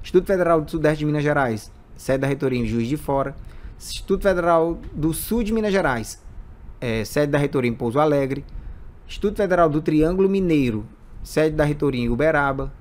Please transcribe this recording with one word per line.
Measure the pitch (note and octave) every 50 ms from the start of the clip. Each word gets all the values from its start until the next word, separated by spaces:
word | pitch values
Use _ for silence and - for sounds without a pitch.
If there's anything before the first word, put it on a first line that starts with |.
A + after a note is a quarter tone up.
Instituto | - - - F#3 F3+
Federal | - G3 F3+ F3+ E3 E3+ D#3+
do | D3+ C3
Sudeste | - E3 D3+ D3+ D#3 D3+
de | D3
Minas | D3+ D3 D3+ C#3+
Gerais, | D3 D3 C#3+ C#3 A#2+ A2 G#2 - - - - - - -
sede | - - - C3+
da | C3+ C#3
reitoria | C#3 C#3+ C3+ - C3 B2+ B2
em | A#2+
Juiz | A2 A2+ A#2 A#2
de | A#2 D3
Fora. | D3+ - - C#3+ C#3 C3+ C#3 C#3 - - - - - - - - -
Instituto | - - - - - - F#3+ F#3+ -
Federal | G3+ F#3 F3 E3 E3+ E3+ E3 D#3+ E3 E3 D3 C#3 -
do | - - D3 D#3+ D#3
Sul | - - - G#3 A#3+ A3+
de | G#3 A3+
Minas | A3 G#3+ G#3
Gerais, | F#3+ G3 F3 D3 B2 A#2 G#2+ - - - - - - - - - - - - - - -
é, | - A#2+ A2+ A2+ G#2
sede | - - D3 D3 C#3+
da | C#3+
reitoria | C#3+ C#3+ C#3 - C#3 A#2+ A#2+
em | A#2
Pouso | A2+ B2 A#2 A2+ C#3+
Alegre. | D3+ D#3 D3 C#3+ C#3 C3 C3+ C#3 - - - - - - - - - - - - -
Instituto | - - - - G#3 G#3
Federal | G#3+ G#3 F3+ F3+ F3 E3+ D#3+
do | C#3+ D#3+
Triângulo | D#3+ E3+ D#3 D3+ D#3 D#3+ F3+ F#3+ F#3+
Mineiro, | F#3+ G3 G3 F#3+ E3+ D#3+ D3 C3+ B2 G#2+ G#2+ G#2 - - - - - - - -
sede | - - D3+ D#3 D#3+ D#3
da | D3+ D3
reitoria | D3 D3 D3 D3+ C#3 B2 B2 A#2+
em | A#2
Uberaba. | A#2+ A#2 D3 D#3+ D#3 D3 C#3+ C#3 C3+ C3+ C3+ C#3 - -